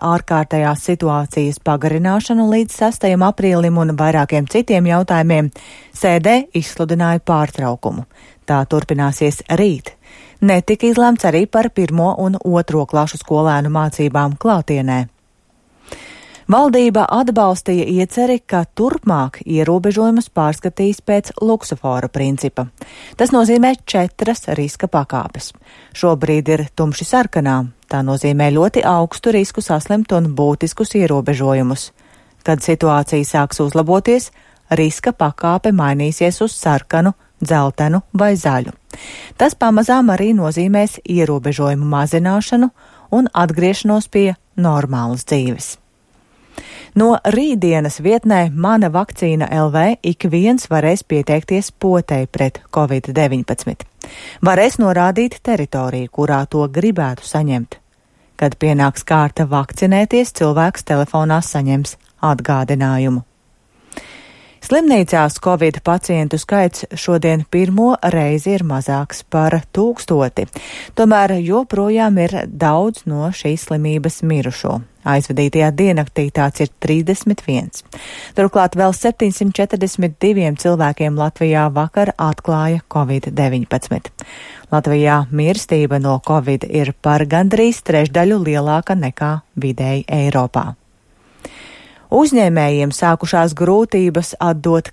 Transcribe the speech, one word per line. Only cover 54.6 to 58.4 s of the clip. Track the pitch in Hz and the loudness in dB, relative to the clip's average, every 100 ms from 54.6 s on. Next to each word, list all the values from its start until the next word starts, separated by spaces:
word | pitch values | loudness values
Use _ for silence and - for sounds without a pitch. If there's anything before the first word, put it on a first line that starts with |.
| 233 - | 4 2
norādīt | 202 175 180 190 240 - | 2 2 2 2 -2 -4
teritoriju, | - 208 143 135 127 127 123 | -2 -2 -2 -4 -4 -4 -6
kurā | - 147 139 143 | -2 0 0 -2
to | 156 143 | -2 -2
gribētu | 139 208 175 139 123 - | 0 0 0 -2 -6 -6
saņemt. | 151 151 127 120 - _ _ _ _ _ | -2 0 -2 -6 -14 _ _ _ _ _
Kad | - | -4